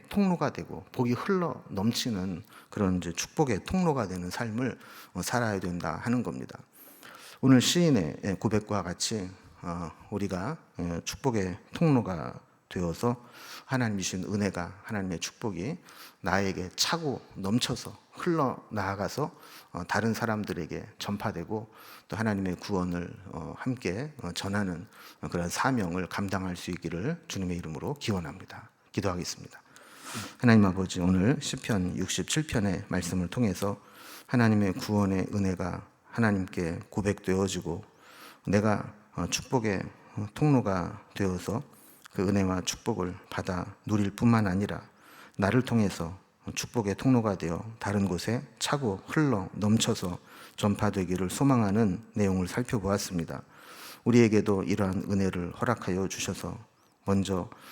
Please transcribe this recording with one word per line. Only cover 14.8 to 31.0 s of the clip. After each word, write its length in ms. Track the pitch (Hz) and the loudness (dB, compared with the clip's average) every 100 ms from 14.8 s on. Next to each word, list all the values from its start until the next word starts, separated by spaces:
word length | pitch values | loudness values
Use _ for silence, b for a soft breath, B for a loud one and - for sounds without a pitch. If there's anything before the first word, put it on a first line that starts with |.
하나님의 360 | - 107 92 85 | -8 -6 -4 -4
축복이 580 | - - 113 85 107 175 B B B B | -6 -6 -8 -4 -6 -6 B B B B
나에게 480 | 90 95 98 87 90 - | 0 2 2 -2 -6 -2
차고 440 | - 165 156 107 - 92 | 0 0 -2 -4 -8 -6
넘쳐서 600 | 95 120 - 120 95 98 _ | 2 2 2 -4 -6 -14 _
흘러 520 | - 180 165 131 - - | -6 0 2 0 -2 -6
나아가서, 680 | 107 95 98 95 - 160 - B B B | -4 -2 -2 -4 -2 -6 -6 B B B
어, 120 | - 90 | -10 -4
다른 260 | 101 113 | 0 0
사람들에게 720 | 107 113 107 98 87 80 82 107 - | 0 0 -2 -2 -4 -6 -8 -10 -8
전파되고 760 | - 101 110 85 85 107 113 B B B B | -6 -4 -4 -6 -6 -6 -8 B B B B
또 80 | 107 | -2
하나님의 420 | 110 98 95 87 | 0 0 0 -4
구원을, 540 | - 98 90 87 85 - - | -2 -2 0 -2 -6 -10 -12
어, 240 | 80 80 - | -10 -10 -8
함께, 560 | 135 123 92 95 151 131 | -6 -4 -4 -4 -6 -10
어, 100 | 87 | -10
전하는 540 | 85 98 101 98 82 - B B B 78 | -6 -2 -2 -2 -4 -10 B B B -6
그런 180 | 87 85 | -4 -2
사명을 580 | - 131 127 87 90 87 | 0 0 2 0 -2 -4
감당할 460 | - 101 98 92 87 | -4 -2 -2 -4 -6
수 140 | - | -6
있기를 540 | 87 85 85 117 170 - | -6 -4 -4 -4 -6 -8
주님의 300 | - 90 87 | -6 -4 -4
이름으로 380 | 80 80 123 143 | -6 -6 -6 -6
기원합니다. 720 | - 95 78 - - - - _ _ | -2 -2 -2 -10 -14 -16 -18 _ _
기도하겠습니다. 680 | - 98 90 80 - - - _ B B B B 113 98 B | -2 -2 -2 -4 -8 -14 -20 _ B B B B -10 -10 B
하나님 260 | 123 110 98 | 8 8 8
아버지, 340 | 90 92 | 4 -2
오늘 380 | 90 | 0